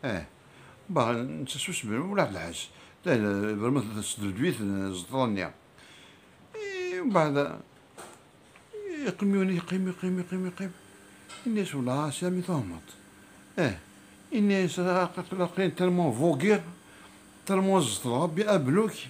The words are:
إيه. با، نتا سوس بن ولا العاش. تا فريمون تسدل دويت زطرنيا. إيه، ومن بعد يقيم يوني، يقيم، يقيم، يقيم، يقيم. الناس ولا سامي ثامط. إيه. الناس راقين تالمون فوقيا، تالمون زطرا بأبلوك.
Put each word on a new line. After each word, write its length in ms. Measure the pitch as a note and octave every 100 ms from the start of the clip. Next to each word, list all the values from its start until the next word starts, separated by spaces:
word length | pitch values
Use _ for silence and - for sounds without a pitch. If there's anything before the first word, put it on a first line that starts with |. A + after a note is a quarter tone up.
إيه. 240 | C#3+ G2 D#2+ - - - - - -
با، 240 | E3 A#2
نتا 460 | A#2 B2+ D#3 C3+ C#3
سوس 280 | - F3+ A2
بن 100 | A2
ولا 340 | F3 G3+ C#3
العاش. 380 | F#2+ E2+ E2+ - - - -
تا 120 | F3+ C3 G#2 G2 G#2 G#2+
فريمون 340 | A2+ C#3 G#2+ G#2+
تسدل 380 | G#2 - G#2
دويت 220 | F#2+ D#3 B2 G2+ G2 G2
زطرنيا. 600 | F#2 F2 C3 B2+ G2+ E2+ - - - - - - - - - -
إيه، 460 | A4 G4+ F#4+ F4+ F4+
ومن 100 | D#4+
بعد 500 | F#3 D#3 C#3+ C#3+ - - - - - - - - - - - - G#4+ G4+ D#4+ C4+
يقيم 280 | - G3+
يوني، 220 | G3 F#3+ F3+
يقيم، 320 | E3+ F#3 F#3
يقيم، 320 | F3+ F#3 F#3
يقيم، 260 | F3+ F#3 F#3
يقيم. 260 | F3+ F#3+ - - - - - - - B3+
الناس 280 | G#3+ F#3+
ولا 360 | C#3 B2 C3 D3+
سامي 320 | C3+ F3+ F3+
ثامط. 400 | F3+ E3 G#2 E2+ - - - - - - - -
إيه. 220 | D3+ F#2 - - - - -
الناس 460 | B3 G#3 G3 F#3 F3+
راقين 960 | F3+ F#3 F3 F3 F3 F#3 F3 F3 F#3+
تالمون 440 | D3 F3+ F3 E3+ A2+
فوقيا، 460 | E3 D3 F#3 G#3 E3 - - - - - - - -
تالمون 340 | G2 F#2+ C3+
زطرا 460 | C3+ G2+ B2+ A#2+ E3+
بأبلوك. 680 | D#3+ G#3 G3 B2+ E3 A3 - -